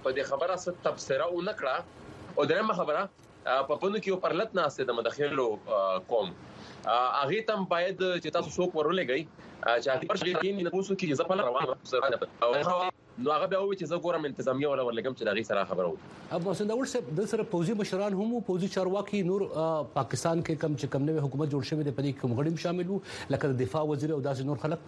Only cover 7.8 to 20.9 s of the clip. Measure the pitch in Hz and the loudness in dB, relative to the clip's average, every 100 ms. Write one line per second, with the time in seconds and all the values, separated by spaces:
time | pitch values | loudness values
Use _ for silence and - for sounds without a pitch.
7.8 | 180 180 185 175 160 170 170 - 180 156 | 0 0 0 0 0 -2 -2 0 0 2
8.8 | 151 185 139 135 160 - - - - 120 | 2 2 2 0 -2 -12 -20 -4 2 2
9.8 | 139 131 170 202 175 180 185 202 175 175 | 4 0 0 0 2 2 0 0 0 -2
10.8 | 196 190 175 135 170 190 135 123 143 131 | 0 0 2 2 2 2 2 0 0 -2
11.8 | - 127 110 113 90 - 117 131 156 180 | 0 2 2 0 -4 0 2 4 2 2
12.8 | 180 - - - 131 147 185 190 202 196 | 0 -4 -16 -4 0 2 2 0 0 -2
13.8 | 160 175 165 165 151 117 131 131 147 135 | -4 -2 0 0 -2 -2 0 2 2 2
14.8 | 123 113 113 127 110 101 113 104 90 92 | 0 0 -4 -2 0 0 2 0 2 0
15.8 | 90 80 - - - 165 175 180 208 226 | 0 -2 -10 -16 -6 -4 -2 -2 0 0
16.8 | 269 254 - 156 202 226 220 175 170 214 | 0 -2 -2 -2 0 0 0 0 0 0
17.8 | 208 190 208 190 220 240 - 185 190 - | 0 0 0 0 0 -2 0 0 0 0
18.8 | 185 190 202 202 175 196 190 147 160 160 | 0 0 0 0 2 2 0 0 2 2
19.8 | 139 - 131 131 170 165 165 156 160 147 | 0 -2 -2 0 2 2 0 -2 0 -2
20.8 | 135 | -2